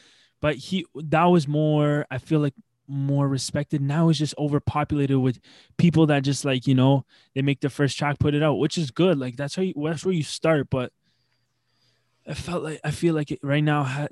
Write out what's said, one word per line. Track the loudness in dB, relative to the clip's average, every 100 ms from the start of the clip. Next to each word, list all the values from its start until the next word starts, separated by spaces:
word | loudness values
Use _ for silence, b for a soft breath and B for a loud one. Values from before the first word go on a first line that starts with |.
| b b b _
but | -4 -4
he, | -6 -6 -6 -12
that | 0 4 6
was | 4 2
more, | 0 2 2 2 0 -4
I | -10
feel | -2 0
like, | 0 -4 _ _ -10
more | -6 -2 0 0
respected. | -2 -4 -6 -4 -4
Now | -2 2 2
it's | 2
just | -2 -4
overpopulated | -2 -2 -2 -2 -2 -2 0 2
with | 0 -4 b b b 0
people | 2 6 4
that | 4
just, | 0 -2 -2
like, | -2 2
you | 4
know, | 6 4 0 b b -2
they |
make | -2 -2
the | -4
first | -2 -2 0
track, | -4 0
put | 0 2
it |
out, | 0 0
which | -2 -2
is | -4
good. | 0 2 2
Like, | -4 -8
that's | -8 -4
how |
you, | -4 -4
that's | -6 -4 -2
where |
you | -2
start. | -4 -4 0 0 0
But | -4 -6 -12 _ _ _ _ _ _ _ _ _ _ _ _ -12
I |
felt | -10 -8 -8
like, | -8 -8
I | -8
feel | -2 0 0
like | -4
it | -6
right | -2 0
now | 2 0
ha-, | -2 -4 -6